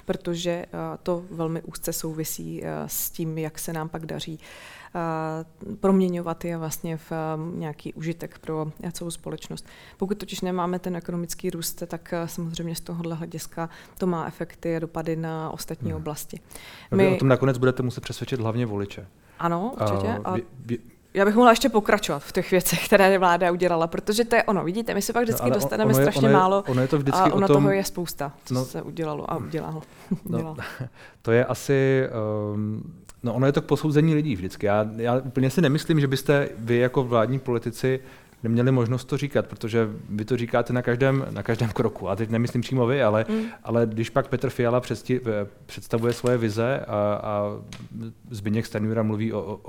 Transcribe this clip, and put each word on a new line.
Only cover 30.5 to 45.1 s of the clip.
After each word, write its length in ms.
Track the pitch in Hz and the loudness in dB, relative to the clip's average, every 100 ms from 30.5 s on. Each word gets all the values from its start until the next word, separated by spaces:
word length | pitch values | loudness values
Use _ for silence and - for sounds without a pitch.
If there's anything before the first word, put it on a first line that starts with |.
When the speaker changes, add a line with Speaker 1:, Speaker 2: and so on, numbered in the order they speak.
| 156 - - 127 | -8 -12 -10 -12
Speaker 2:
<laughs> 320 | - - - | -14 -20 -8
to 100 | - | 2
je 140 | 117 127 | 4 4
asi, 580 | 123 - 139 135 131 131 117 107 107 104 | 0 0 2 4 2 0 -2 -4 -2 -2
ehm, 300 | 104 107 107 - - - - | -4 -4 -6 -10 -16 -20 -8
no, 100 | 120 | -4
ono 120 | 113 135 | 2 2
je 60 | |
to 100 | 147 | 2
k 40 | - | 2
posouzení 480 | 143 156 147 160 151 | 0 4 4 4 4
lidí 200 | 151 98 | 0 -2
vždycky. 300 | 92 - 104 | -6 -2 2
Já, 200 | 104 107 110 | 2 2 -2
já 200 | 117 127 | 0 0
úplně 340 | 131 131 131 | 0 0 2
si 120 | 156 | 4
nemyslím, 380 | 156 151 - 160 | 4 2 2 2
že 80 | 139 | 2
byste 420 | 135 - 143 143 - | 2 2 2 2 -4
vy 200 | 113 120 | 0 4
jako 260 | 123 147 | 4 2
vládní 360 | 123 120 110 135 | 2 4 4 0
politici 600 | 123 117 120 - 131 131 - - - - | 0 -2 -2 -2 -2 -2 -4 -20 -20 -6
neměli 280 | 113 117 127 | 0 4 4
možnost 340 | 131 117 127 - | 4 2 0 -2
to 120 | 139 | -4
říkat, 300 | 143 120 101 | 0 0 0
protože 400 | - 113 117 110 107 - | -4 -2 2 2 -2 -6
vy 160 | 104 107 | -6 -2
to 120 | 123 | -2
říkáte 360 | 117 120 117 | 0 0 0
na 80 | 127 | 0
každém, 440 | 123 120 135 135 131 | 0 2 2 2 -2
na 140 | 104 | -4
každém 260 | 101 113 117 | -2 0 0
kroku. 400 | - 117 - 92 | 0 -2 -2 -4
A 60 | 101 | -2
teď 140 | 113 | 0
nemyslím 320 | 113 120 127 | 0 0 -2
přímo 240 | 120 131 117 | -2 0 2
vy, 180 | 139 | 4
ale, 220 | 113 107 113 | 4 4 2
Speaker 1:
Mm. 120 | 220 226 - | -2 -4 -8
Speaker 2:
ale 220 | - 117 117 | -2 2 2
když 240 | 107 113 | 0 -2
pak 180 | 139 131 | -2 0
Petr 220 | 123 127 | -2 -2
Fiala 300 | - 117 123 | 0 2 2
předsti-, 420 | - 110 - | 0 -4 -2